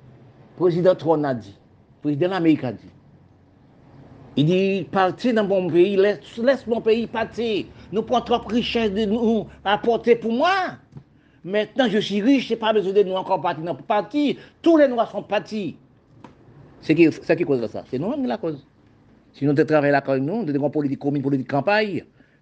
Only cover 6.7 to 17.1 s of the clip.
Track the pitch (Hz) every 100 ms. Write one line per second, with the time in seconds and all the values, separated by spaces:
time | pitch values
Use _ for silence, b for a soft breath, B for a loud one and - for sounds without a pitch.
6.7 | 226 226 226 226 226 220 202 233 196 113
7.7 | B B 202 220 240 - 240 - 233 -
8.7 | 233 226 196 214 226 226 226 170 B 196
9.7 | 208 233 226 233 226 220 233 339 381 349
10.7 | 135 _ - - _ b b 165 208 208
11.7 | - 247 202 151 202 214 277 202 226 220
12.7 | 214 185 196 185 185 180 185 175 156 170
13.7 | 135 - 208 208 294 285 - B B 330
14.7 | 320 277 240 208 202 - 202 143 214 170
15.7 | - _ _ _ - - - - - -
16.7 | - - 156 160